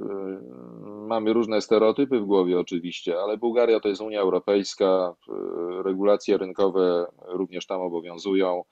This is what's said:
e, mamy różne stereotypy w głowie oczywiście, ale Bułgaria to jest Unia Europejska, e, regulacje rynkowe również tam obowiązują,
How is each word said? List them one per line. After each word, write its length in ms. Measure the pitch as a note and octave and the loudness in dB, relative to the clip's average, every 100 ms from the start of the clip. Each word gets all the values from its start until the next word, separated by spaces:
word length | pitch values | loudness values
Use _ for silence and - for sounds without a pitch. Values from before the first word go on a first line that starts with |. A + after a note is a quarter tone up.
| G#2+ G2 F#2+ | -8 -8 -8
e, 800 | F#2+ - - A#2+ A2+ G#2 G#2 G#2+ | -10 -14 -18 -18 -18 -16 -12 -4
mamy 260 | A2+ G#2+ | -2 2
różne 280 | A#2 A2 G#2+ | 2 2 0
stereotypy 600 | - G#2+ A2 A2+ C3+ B2+ | 4 4 4 2 2 0
w 60 | G2 | 2
głowie 320 | G2 F2+ F2+ | 2 4 2
oczywiście, 600 | F2 F2+ F2 - - E2+ | 0 -4 -6 -8 -4 -2
ale 160 | G2+ G#2+ | -2 -2
Bułgaria 440 | A#2 A#2 A#2 A2 | 0 2 4 4
to 80 | G#2 | 2
jest 120 | G2 | -2
Unia 200 | A2 G#2+ | -4 0
Europejska, 960 | F#2+ F2+ - G2+ F#2+ - G2 F#2+ F2+ - - | 2 2 2 2 0 0 2 4 0 -6 -12
e, 540 | G1+ - E2+ F2 F#2 | -8 -8 -6 -6 -4
regulacje 560 | F#2+ F#2+ G2+ G2+ - F#2+ | -2 2 2 2 2 0
rynkowe 680 | F#2 F#2 G2 F#2 F2+ F2 F2 - - | 0 0 2 4 2 2 -2 -8 -8
również 400 | F#2 F#2 F#2 - | -6 -4 -6 -8
tam 140 | F#2+ | -6
obowiązują, 840 | F2+ E2+ E2+ E2+ G2+ F#2+ F#2 F2+ - | -4 -6 -8 -8 0 2 2 -2 -6